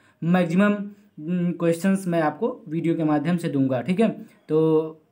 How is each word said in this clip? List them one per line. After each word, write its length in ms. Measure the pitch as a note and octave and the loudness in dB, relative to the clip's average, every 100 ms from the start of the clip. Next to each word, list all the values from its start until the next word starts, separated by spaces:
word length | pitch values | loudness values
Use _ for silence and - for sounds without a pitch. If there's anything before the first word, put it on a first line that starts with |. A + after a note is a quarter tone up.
| _ - | _ -6
मैक्सिमम, 480 | E3 F3+ E3+ F3 G#3 | 0 2 2 2 2
उम, 800 | G#3 - - _ - D#3 F3+ F3 | 0 -6 -14 _ -12 -6 -2 -2
क्वेश्चंस 520 | - E3+ E3 G3 F#3+ F#3 | 0 0 0 0 0 0
मैं 140 | E3+ | 0
आपको 440 | D3+ D3 A#3 - - | 0 -2 -6 -6 -8
वीडियो 260 | E3 D#3+ | -4 -2
के 100 | D#3+ | 0
माध्यम 320 | D#3 D3 D3+ F3 | 0 0 0 -2
से 120 | E3 | -2
दूंगा, 320 | C#3 C3+ B2+ | 0 0 0
ठीक 200 | A#2+ F3+ | -2 2
है? 80 | A3+ - - _ - | 0 0 -14 _ -2
तो 100 | D#3 D#3+ D#3 D#3+ D#3 _ | 2 4 2 0 -8 _